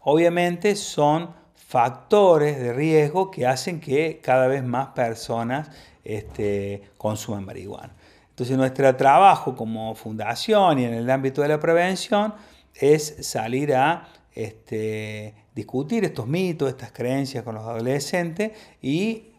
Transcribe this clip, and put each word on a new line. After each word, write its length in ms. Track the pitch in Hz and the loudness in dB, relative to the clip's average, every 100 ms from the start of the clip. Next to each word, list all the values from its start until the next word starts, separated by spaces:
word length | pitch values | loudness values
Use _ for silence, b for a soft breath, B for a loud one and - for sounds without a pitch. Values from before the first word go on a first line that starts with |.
obviamente 720 | - 156 170 175 175 175 208 202 | 4 4 4 2 0 0 0 0
son 540 | - - 147 156 175 - _ | -4 0 2 2 -4 -14 _
factores 1040 | _ _ 127 117 - _ 208 190 160 147 139 | _ _ 2 2 -2 _ 6 8 6 4 0
de 140 | 123 | -4
riesgo 560 | 120 160 156 147 180 190 | -2 4 4 4 0 -2
que 160 | - 123 | 0 0
hacen 340 | 131 - 165 | 0 -4 -8
que 400 | 147 135 160 160 | -2 0 0 -4
cada 240 | - 131 131 | 2 4 4
vez 160 | 135 | 0
más 260 | 123 120 135 | -2 -4 -4
personas, 840 | - 117 113 - 117 117 135 151 B B B | -2 -2 -4 -6 -4 -2 -4 -6 B B B
este, 800 | - 107 - - 104 101 101 101 b _ | -10 -10 -10 -4 -2 -2 -6 -10 b _
consuman 480 | 107 107 - 101 95 | -6 -6 -8 -10 -10
marihuana. 480 | - 95 - - - b b b | -14 -14 -16 -18 -20 b b b
Entonces, 300 | - 123 131 | -10 -4 0
nuestro 360 | 131 131 135 | 0 4 4
trabajo 640 | 127 135 151 196 170 - 123 | 6 6 8 8 6 -2 -8
como 380 | 113 110 110 | -8 -6 -8
fundación 880 | 110 113 110 107 117 - 208 185 139 | -10 -10 -8 -6 -6 0 4 4 4
y 40 | |
en 80 | 120 | 0
el 160 | 117 120 | -2 -2
ámbito 320 | 135 135 131 | 0 0 -2
de 80 | 147 | 0
la 100 | 151 | 0
prevención 760 | 160 165 180 185 - 208 214 214 B B B | 2 2 2 -2 -2 0 0 -6 B B B
es 420 | - 135 156 151 - 127 | 0 4 4 2 -10 -8
salir 480 | - 110 131 147 | -6 -4 -4 0
a, 320 | 127 143 170 B B _ | 2 2 0 B B _
este, 1000 | - 107 - _ 110 110 110 107 107 107 b b | -10 -10 -12 _ -6 -6 -6 -8 -10 -14 b b
discutir 520 | - 104 127 147 233 | -14 -8 -8 -4 -2
estos 240 | 180 - 117 | -2 -4 -4
mitos, 400 | 165 185 160 135 | -2 -2 -2 -4
estas 240 | 127 110 | -4 -16
creencias 500 | - 120 135 135 123 | -6 -4 -2 -4 -8
con 140 | 113 110 | -10 -10
los 80 | |
adolescentes 880 | 110 117 120 143 147 185 170 160 - B B B | -8 -6 -2 -4 -2 -4 -4 -4 -6 B B B
y 520 | 131 156 214 220 - | -4 -2 -2 -4 -12